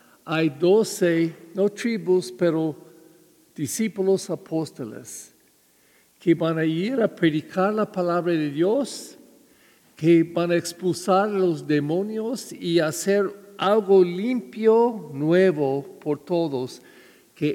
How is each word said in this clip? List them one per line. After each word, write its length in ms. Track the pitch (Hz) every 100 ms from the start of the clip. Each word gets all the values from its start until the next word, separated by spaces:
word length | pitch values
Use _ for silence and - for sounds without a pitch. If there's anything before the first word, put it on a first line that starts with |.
| _ _ -
hay 220 | 160 160
doce, 880 | 135 175 214 214 - 175 165 165 - -
no 140 | - 202
tribus, 640 | 202 233 226 170 185 175
pero 460 | - 175 160 160 - - - - _ _ _ _
discípulos 760 | - 143 - 220 196 190 190 -
apóstoles, 1040 | 160 - 160 156 - 113 117 120 - - _ _ _ _ _ _ _ _ _
que 160 | 180
van 240 | 165 165 160
a 60 |
ir 380 | 160 160 208 262
a 120 | 202
predicar 600 | - 165 151 - 185 196
la 180 | 214 208
palabra 400 | 190 175 175 170
de 180 | 165 147
Dios, 680 | 139 180 269 254 - - - - _ _ _ _ _ _ -
que 260 | 160 170
van 280 | 160 170 175
a 40 | 170
expulsar 720 | 170 - 180 - - 190 214
los 400 | 202 180 151 143
demonios 880 | 147 143 175 214 220 226 269 -
y 260 | - 175 170
hacer 500 | 156 151 196 202 190 - - -
algo 440 | 185 220 190 196
limpio, 1120 | 175 175 233 254 - 214 220 226 240 220 151
nuevo 840 | 139 156 175 190 151 139 139 - -
por 240 | 156 143
todos, 580 | - 170 165 131 127 - - - - _ _ _
que 140 | 147